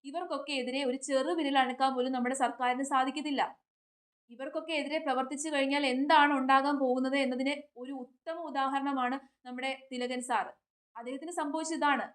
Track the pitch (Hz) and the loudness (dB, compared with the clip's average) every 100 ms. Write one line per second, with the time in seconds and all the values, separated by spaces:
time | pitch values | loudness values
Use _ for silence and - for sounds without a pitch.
0 | 277 320 359 277 285 277 240 262 269 269 | -8 -8 -6 -6 -4 -4 -2 0 0 -2
1 | 294 269 285 339 285 277 254 247 269 254 | 0 0 2 0 2 4 2 2 0 2
2 | 254 262 240 262 247 262 247 254 277 269 | 0 0 0 0 0 0 -2 0 0 2
3 | 269 302 294 262 190 - _ _ _ _ | 2 -2 -2 -2 -2 -4 _ _ _ _
4 | _ _ _ 240 269 320 320 311 277 311 | _ _ _ -12 -8 -6 -4 -4 -2 -4
5 | 311 254 254 285 320 294 269 285 277 254 | 0 -2 -2 -4 -2 0 2 2 2 0
6 | 294 311 294 277 262 269 277 285 262 254 | 6 8 8 4 4 4 4 2 2 2
7 | 262 277 262 254 269 285 - - 254 277 | 2 2 0 0 0 -2 -8 -14 -12 -10
8 | 240 _ - 330 320 269 269 277 277 269 | -12 _ -10 -8 -4 -2 0 0 0 0
9 | 247 269 - _ 247 247 262 262 - 254 | 0 -4 -8 _ -12 -6 -4 -6 -8 -6
10 | 247 254 247 226 185 - _ _ _ 226 | -4 -4 0 -2 -2 -10 _ _ _ -12
11 | 240 269 320 349 294 311 320 320 285 262 | -8 -8 -6 -4 -2 -2 -2 0 2 2
12 | 196 | -2